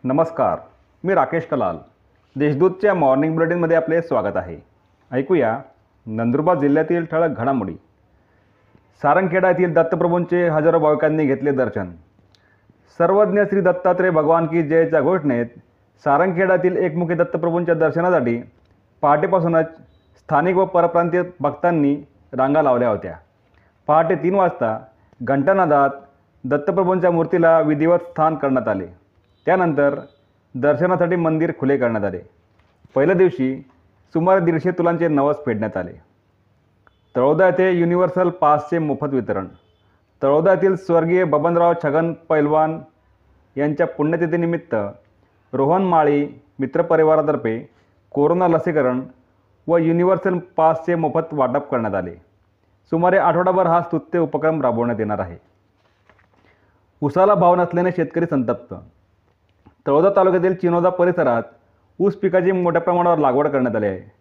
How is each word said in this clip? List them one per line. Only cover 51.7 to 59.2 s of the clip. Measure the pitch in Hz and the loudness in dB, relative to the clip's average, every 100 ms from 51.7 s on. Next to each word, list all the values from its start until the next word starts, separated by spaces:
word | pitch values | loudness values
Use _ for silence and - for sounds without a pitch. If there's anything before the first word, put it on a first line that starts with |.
करण्यात | 127 110 98 | -4 -2 -4
आले. | 90 82 _ _ _ _ _ _ _ | -6 -14 _ _ _ _ _ _ _
सुमारे | 165 180 190 | 0 2 2
आठवडाभर | 160 165 185 185 175 | 2 2 0 0 2
हा | 165 | 0
स्तुत्य | 170 156 - 175 | 0 -6 -4 -4
उपक्रम | 156 147 156 160 | -2 -2 -2 0
राबवण्यात | 131 113 120 110 | -2 -2 -2 -2
येणार | 107 101 | -4 -4
आहे. | 92 87 _ _ _ _ _ _ _ _ _ _ _ _ _ _ _ _ | -8 -12 _ _ _ _ _ _ _ _ _ _ _ _ _ _ _ _
उसाला | 143 175 196 | -4 2 2
भाव | 202 180 180 | 4 4 2
नसल्याने | 175 170 180 | 0 0 -2
शेतकरी | 180 160 165 165 | -2 -4 -2 -2
संतप्त. | 143 117 120 - 90 90 _ _ _ | -2 -2 -6 -8 -18 -18 _ _ _